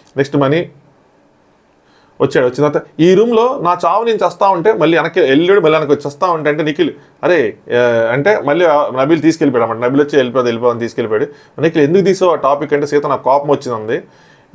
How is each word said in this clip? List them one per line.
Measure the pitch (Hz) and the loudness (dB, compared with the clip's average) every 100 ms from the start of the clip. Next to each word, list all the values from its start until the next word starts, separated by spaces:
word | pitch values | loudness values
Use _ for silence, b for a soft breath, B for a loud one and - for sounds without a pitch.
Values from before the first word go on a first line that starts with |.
| b 131 | b -6
Next | 139 151 | -4 0
మనీ | 139 143 - - _ _ _ _ _ _ _ _ _ _ b b b _ | 0 -2 -4 -12 _ _ _ _ _ _ _ _ _ _ b b b _
వచ్చాడు. | 127 156 123 | -2 0 -2
వచ్చిన | 127 147 | 0 -2
తర్వాత, | 151 B - | -2 B 0
"ఈ | 170 196 | 2 4
రూమ్లో | 233 226 240 269 | 2 2 0 0
నా | 170 175 170 | -2 0 0
చావు | 196 | 0
నేను | 233 214 | -2 -2
చస్తా | 180 - 196 | -2 0 0
ఉంటే," | 185 165 | 2 0
మళ్ళీ | 214 156 165 | 0 2 0
వెనక్కి | 160 185 | 0 0
వెళ్ళాడు, | 139 139 175 202 | 2 2 4 2
మళ్ళీ | 156 156 | 4 2
వెనక్కి | 147 | 0
వచ్చి, | 139 143 | -2 -2
"చస్తా | 139 185 | -4 -2
ఉంటే," | 165 147 | -2 -2
అంటే | 151 | -2
నిఖిల్, | 151 147 160 - B _ | -4 -2 -2 -4 B _
"అరే," | 156 175 110 - - | 0 0 0 -4 -4
ఆ, | 120 123 117 113 | 0 2 2 0
అంటే | 127 165 214 | 0 0 0
మళ్ళీ | 139 160 170 | 0 0 2
ఆ | 147 107 | 2 0
నబీల్ | 127 139 165 | -2 0 2
తీసుకెళ్ళిపోయాడు | 151 160 147 120 113 | 2 0 0 0 0
అనమాట. | 113 123 | -2 0
నబీల్ | 139 | 0
వచ్చి, | 143 143 | 2 0
"వెళ్ళిపోదు, | 123 127 120 | 0 0 -2
వెళ్ళిపోదని" | 117 123 117 | 0 -2 -2
తీసుకెళ్ళిపోయాడు. | 117 - 113 110 143 - - - | -4 -6 -4 -2 -4 -8 -20 -4
నిఖిల్, | 160 165 | -2 0
"ఎందుకు | 143 185 | 2 2
తీసావు | 190 185 185 | 2 2 0
ఆ | 151 | 0
టాపిక్?" | 135 143 147 | 0 -2 -2
అంటే, | 143 147 | -2 0
"సీత, | 147 147 | -2 -2
నాకు | 131 | -4
కోపం | 123 139 147 | 0 0 0
వచ్చింది" | 135 127 113 | -2 -2 -8
అంది. | 107 147 - b b b b | -6 -8 -8 b b b b